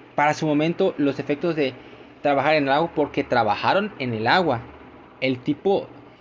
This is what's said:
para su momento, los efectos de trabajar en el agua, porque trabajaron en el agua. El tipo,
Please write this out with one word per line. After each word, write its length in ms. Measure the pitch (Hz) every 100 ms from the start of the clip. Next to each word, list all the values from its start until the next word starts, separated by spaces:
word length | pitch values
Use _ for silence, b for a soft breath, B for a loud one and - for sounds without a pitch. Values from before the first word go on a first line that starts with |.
| - -
para 180 | 147
su 120 | 147 156
momento, 480 | 147 156 170 190 -
los 220 | 143 139
efectos 360 | 135 147 175 156
de 180 | 135 127 B B B B
trabajar 340 | 147 139 139 156
en 80 |
el 60 | 139
agua, 220 | 143 165
porque 300 | - 143 -
trabajaron 680 | 135 123 110 98 113 170 208 -
en 140 | 127
el 140 | 110 113
agua. 340 | 170 170 117 120 - - - - -
El 180 | 131 123
tipo, 480 | 135 143 196 196 - - - B